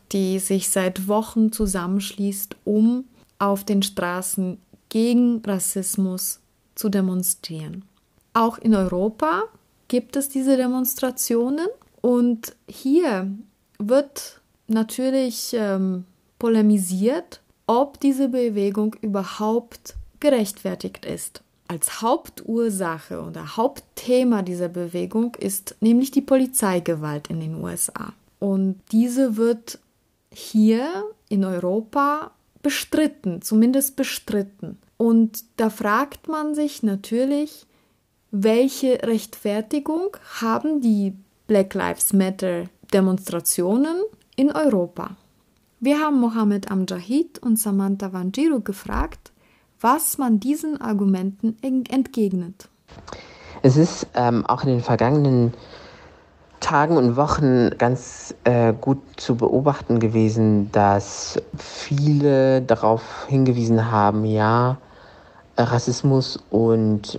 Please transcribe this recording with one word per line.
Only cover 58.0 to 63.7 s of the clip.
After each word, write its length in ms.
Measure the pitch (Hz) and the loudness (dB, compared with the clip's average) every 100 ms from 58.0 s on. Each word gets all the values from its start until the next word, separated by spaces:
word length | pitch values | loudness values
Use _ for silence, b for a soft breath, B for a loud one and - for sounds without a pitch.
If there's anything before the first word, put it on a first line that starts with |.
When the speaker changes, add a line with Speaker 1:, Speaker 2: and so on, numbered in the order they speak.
| - - - - | -6 -16 -16 -2
Speaker 2:
äh, 300 | 120 120 113 | 2 4 4
gut 240 | 110 - 139 - - | 2 0 -2 -4 -6
zu 220 | - 120 | -4 0
beobachten 640 | - 123 143 135 - 120 | 2 2 2 0 0 2
gewesen, 680 | 110 113 110 113 110 104 101 | 2 2 2 4 4 4 2
dass 680 | 107 101 101 - - - - - - | 4 4 4 0 -10 -8 -6 -8 -12
viele 1040 | - - - 143 147 147 143 135 131 131 | -14 -14 -4 0 2 4 4 4 4 4
darauf 640 | 127 110 107 113 - - - | 2 2 4 2 -2 -14 -2
hingewiesen 600 | 135 131 120 113 | 2 4 2 2